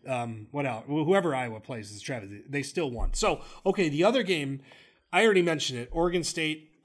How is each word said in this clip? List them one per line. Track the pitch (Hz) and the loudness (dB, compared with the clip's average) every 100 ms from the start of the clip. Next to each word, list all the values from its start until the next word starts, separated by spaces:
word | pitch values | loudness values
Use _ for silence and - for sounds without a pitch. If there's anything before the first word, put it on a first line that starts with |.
| - | -6
um, | 127 117 110 104 | -4 -4 -8 -8
what | 143 139 | -4 -4
else? | 113 127 | -4 -2
Wh-, | 151 151 | 0 4
whoever | 196 170 131 | 4 4 0
Iowa | 123 110 | -4 -8
plays | - 120 101 | -10 -10 -10
is | 104 | -12
a | |
travesty. | - 123 98 104 - | -8 -8 -8 -14 -6
They | 139 | -4
still | 135 185 147 | -4 -4 -4
won. | 117 101 | -2 -2
So, | - 214 151 - - 190 | 2 0 0 -6 -4 0
okay, | 190 165 | 2 2
the | 143 196 | 4 4
other | 254 | 4
game, | 190 165 139 139 - - - _ _ | 2 0 -2 -6 -10 -20 -20 _ _
I | 180 226 | 4 6
already | 190 | 6
mentioned | 170 156 - 123 | 4 2 -2 -6
it. | 123 | -6
Oregon | 165 175 175 | 0 0 0
State | - 170 156 156 - _ | -2 -2 -2 -4 -10 _